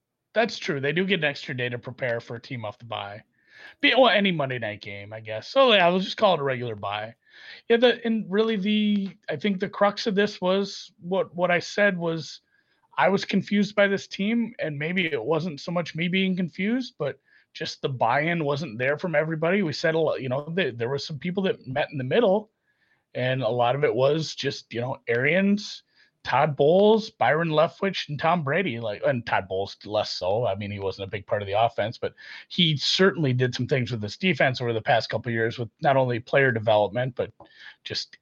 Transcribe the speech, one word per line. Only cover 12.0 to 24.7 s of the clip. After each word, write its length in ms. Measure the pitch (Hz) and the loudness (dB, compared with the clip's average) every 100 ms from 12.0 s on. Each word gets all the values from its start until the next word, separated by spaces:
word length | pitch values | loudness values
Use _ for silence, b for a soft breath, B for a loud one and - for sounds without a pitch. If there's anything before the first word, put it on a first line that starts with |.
| 170 165 - - _ _ _ _ _ - | -2 -4 -8 -16 _ _ _ _ _ 0
I 100 | 165 | 2
was 160 | 196 | 2
confused 500 | - 196 - 208 208 | 0 -2 2 0 2
by 120 | 208 202 | 2 2
this 200 | 190 - | 2 -4
team, 480 | - 202 233 220 - | -6 -2 -2 -4 -6
and 200 | 156 143 | -6 -4
maybe 280 | 156 185 165 | -4 -2 -2
it 160 | 139 | -2
wasn't 380 | 117 160 180 143 | 0 -2 -2 -8
so 100 | - | -6
much 240 | 175 165 | -4 -4
me 140 | 160 175 | -4 -2
being 280 | 190 190 180 | 0 0 0
confused, 580 | 175 - 196 254 247 - | -4 -4 -2 -2 -6 -6
but 200 | 143 - b b b | -6 -6 b b b
just 280 | - 160 - | -10 -10 -6
the 80 | 151 | -6
buy-in 560 | 123 117 135 160 170 | 0 2 2 2 0
wasn't 340 | 143 143 156 107 | 0 -2 -6 -2
there 200 | 131 147 | -2 0
from 160 | 180 | 0
everybody. 480 | 151 160 160 165 202 | 0 0 0 0 2
We 100 | 165 | 0
said 220 | 135 165 | 0 0
a 40 | 160 | 2
lot, 220 | 151 92 | 0 0
you 80 | 127 | -2
know, 240 | 131 151 170 | -4 -4 -2
th-, 180 | 156 117 | -2 -2
there 120 | 117 | -4
were 100 | 139 | -4
some 200 | - 147 | -6 -8
people 240 | 180 185 | -4 -2
that 220 | 190 - - | -2 -2 -4
met 220 | 131 - | -4 -2
in 60 | 147 | -4
the 60 | |
middle, 460 | 127 190 226 202 214 _ _ _ _ _ _ | 0 4 4 2 -2 _ _ _ _ _ _
and 280 | 127 127 131 | -4 -2 0
a 60 | 123 | 0
lot 280 | 123 120 135 | 2 2 4
of 80 | |
it 100 | 143 | 2
was 400 | 110 135 160 151 | 4 2 2 -2
just, 400 | - 135 - - | -4 -6 -6 -8